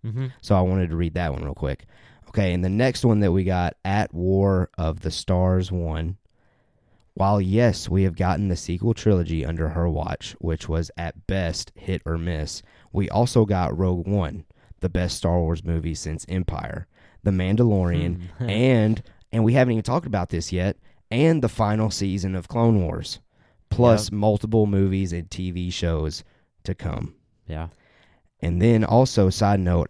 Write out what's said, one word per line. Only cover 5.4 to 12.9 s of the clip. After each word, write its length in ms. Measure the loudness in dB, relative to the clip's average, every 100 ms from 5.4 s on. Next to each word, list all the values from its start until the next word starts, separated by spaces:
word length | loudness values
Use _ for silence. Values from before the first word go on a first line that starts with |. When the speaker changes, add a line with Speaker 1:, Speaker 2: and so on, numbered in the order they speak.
| 2 2 0
Speaker 2:
one. 460 | -4 -4 -4 -6 -8 _ _ _ _ _ _ _ _ _ -2
While, 240 | 0 2
yes, 480 | 2 4 2 2 0
we 140 | 0
have 140 | 2 0
gotten 320 | 0 0 -2
the 80 | -4
sequel 360 | -4 -4 -2
trilogy 520 | 0 2 2 2 -2 -4
under 220 | -4 -4
her 200 | -2 -2
watch, 460 | -2 -4 -8 -12 -8
which 280 | -6 -4 -4
was 220 | -4 -4 -8
at 320 | -10 -8 -4
best 420 | -2 -2 -6 -10 -12
hit 260 | -6 -6
or 140 | -4 -4
miss, 420 | -4 -4 -6 -10 -16 _ -8